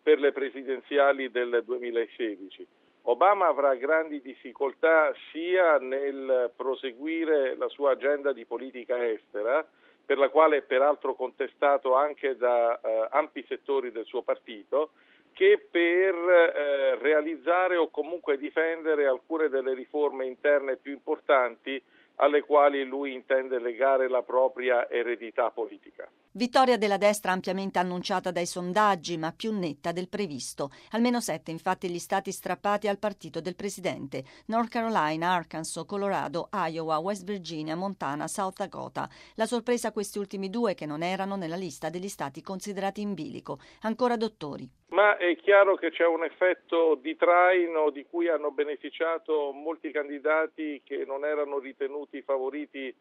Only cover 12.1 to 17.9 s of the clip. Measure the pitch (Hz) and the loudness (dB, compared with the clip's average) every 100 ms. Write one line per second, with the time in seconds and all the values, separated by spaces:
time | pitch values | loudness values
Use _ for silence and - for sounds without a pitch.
12.1 | 139 139 120 123 120 117 117 110 113 110 | -2 -4 0 2 4 2 0 -2 -2 0
13.1 | 139 151 143 - 127 - 139 123 113 107 | 0 0 -8 -10 -10 -2 -2 -2 -10 -8
14.1 | 123 123 127 - 107 - 135 151 _ _ | -6 -4 -6 -6 -16 -4 -2 -2 _ _
15.1 | _ _ - 190 208 - 175 170 175 190 | _ _ 2 4 4 2 0 2 4 2
16.1 | 170 175 175 165 - 147 143 135 120 135 | 0 6 6 6 2 0 2 2 2 2
17.1 | 151 151 156 131 180 185 180 156 | 2 0 -6 0 2 2 2 0